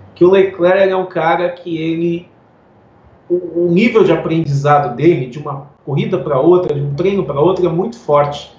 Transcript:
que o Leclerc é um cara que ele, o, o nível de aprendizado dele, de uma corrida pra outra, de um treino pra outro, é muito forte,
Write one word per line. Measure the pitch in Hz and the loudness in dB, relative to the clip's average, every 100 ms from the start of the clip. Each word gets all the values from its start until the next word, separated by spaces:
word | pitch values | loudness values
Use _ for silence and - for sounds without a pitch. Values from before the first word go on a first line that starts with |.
| - | -20
que | - | 2
o | 175 | 4
Leclerc | 196 190 180 175 190 190 | 4 2 0 2 4 2
é | 185 | 0
um | 180 | -4
cara | 165 160 170 175 | -4 -2 0 -2
que | - 180 165 | -6 -8 -6
ele, | 160 165 170 170 180 _ _ _ _ _ _ _ _ _ - | -4 -4 -4 -4 -10 _ _ _ _ _ _ _ _ _ -6
o, | 180 180 170 175 | -4 -4 -2 0
o | |
nível | 175 233 220 | 2 2 4
de | 170 | 4
aprendizado | 160 160 160 143 139 147 147 - - | 2 -2 -2 -2 -2 2 2 0 0
dele, | 165 151 - | 2 2 -2
de | - | -10
uma | 147 139 - _ - | -10 -10 -14 _ -6
corrida | 143 214 180 | -4 -2 -4
pra | 156 131 | -2 2
outra, | 160 180 180 | 4 4 2
de | 143 | -4
um | 143 | -4
treino | - 190 196 | -2 -2 -2
pra | - 139 | -2 0
outro, | 170 180 | 0 2
é | 170 | 0
muito | 165 233 - | -2 -4 -6
forte, | - 147 139 - - | 0 2 2 -4 -14